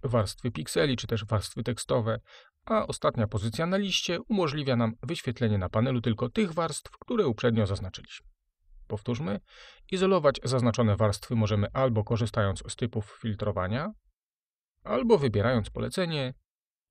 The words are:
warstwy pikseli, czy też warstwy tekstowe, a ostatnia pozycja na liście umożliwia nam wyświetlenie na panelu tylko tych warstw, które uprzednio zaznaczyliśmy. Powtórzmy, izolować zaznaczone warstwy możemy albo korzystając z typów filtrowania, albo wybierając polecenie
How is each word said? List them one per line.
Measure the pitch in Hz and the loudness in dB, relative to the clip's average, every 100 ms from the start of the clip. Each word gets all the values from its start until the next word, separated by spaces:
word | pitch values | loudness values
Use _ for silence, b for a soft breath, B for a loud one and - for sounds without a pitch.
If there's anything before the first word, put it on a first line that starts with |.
warstwy | 127 117 98 - 127 | -2 0 0 -2 -6
pikseli, | 117 143 170 160 123 | -6 -4 0 0 0
czy | - | -2
też | 113 104 | -4 -2
warstwy | 107 - - | -2 -2 -6
tekstowe, | 123 120 - 131 110 113 - B B _ - | -6 -4 0 0 0 -4 -8 B B _ -2
a | 220 - | -2 -2
ostatnia | - 151 127 107 | -2 -2 0 0
pozycja | 107 107 110 165 | -2 -4 -2 0
na | 190 | 0
liście | 202 185 - 175 | 0 -2 -2 -4
umożliwia | - 208 170 151 135 120 | -2 0 2 0 0 2
nam | 113 113 | 2 -2
wyświetlenie | 127 170 - 113 117 104 | -6 -6 -4 0 2 2
na | 90 | 0
panelu | 110 123 127 | 2 2 2
tylko | 120 107 - | 0 0 -2
tych | - 202 | 0 0
warstw, | 160 165 151 - - | 0 -4 -4 -12 -16
które | - 240 170 | -4 0 0
uprzednio | 110 123 113 101 | 2 2 4 2
zaznaczyliśmy. | 101 92 - - - - _ _ _ _ - - | 0 -6 -12 -16 -20 -20 _ _ _ _ -20 -10
Powtórzmy, | 107 - 120 165 202 - B B B B | -8 -4 -4 -4 -6 -8 B B B B
izolować | 190 190 190 151 127 | 0 4 4 4 2
zaznaczone | 127 131 120 110 113 98 | 0 2 2 4 4 4
warstwy | 107 98 - 117 | 4 2 -2 0
możemy | 107 107 101 | 2 2 2
albo | - 131 110 | 2 2 2
korzystając | 104 113 117 - 101 92 - | 0 0 0 0 0 -2 -8
z | - | -6
typów | 120 113 - - | -4 -4 -6 -8
filtrowania, | 113 101 104 98 92 117 175 220 _ _ _ _ _ _ _ _ | -6 -4 -2 -2 -2 -2 -4 -10 _ _ _ _ _ _ _ _
albo | - 240 240 208 | -4 0 4 4
wybierając | 139 107 104 127 101 | 4 2 2 2 -2
polecenie | - 117 151 175 156 131 131 _ _ _ _ _ | -4 -4 -2 -2 -2 -4 -8 _ _ _ _ _